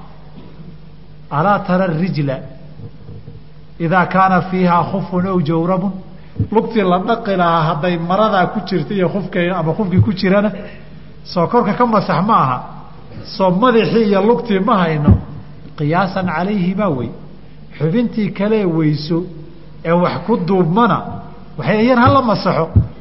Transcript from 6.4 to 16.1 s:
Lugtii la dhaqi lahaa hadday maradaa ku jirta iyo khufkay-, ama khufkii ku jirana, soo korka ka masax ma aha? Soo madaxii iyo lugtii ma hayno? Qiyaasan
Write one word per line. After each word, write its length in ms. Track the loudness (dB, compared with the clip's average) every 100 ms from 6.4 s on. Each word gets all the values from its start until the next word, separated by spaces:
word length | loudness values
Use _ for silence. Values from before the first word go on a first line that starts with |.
| 0
Lugtii 340 | 0 2 2
la 140 | 2 2
dhaqi 340 | 2 -2 0 2
lahaa 260 | 2 4
hadday 320 | 2 0 0 0
maradaa 480 | 0 2 2 2 0
ku 120 | -2 -2
jirta 280 | -2 -2
iyo 140 | 0 0
khufkay-, 440 | -2 -4 -2 0
ama 180 | 0 -2
khufkii 280 | 0 2 2
ku 100 | 2
jirana, 360 | 2 2 2 2 -2 -12 -16 -18 -18 -18 -18
soo 260 | -6 -2 2
korka 260 | 2 2
ka 120 | 2 2
masax 340 | 2 2 0 4
ma 100 | 4
aha? 220 | 4 0 -6 -16 -18 -18 -18 -16
Soo 280 | -10 0 2
madaxii 540 | 4 4 4 4 4 4
iyo 120 | 4
lugtii 380 | 4 2 2 0
ma 140 | 2 2
hayno? 340 | 2 2 4 4 2 -14 -16 -18 -14 -4
Qiyaasan 520 | 0 2 0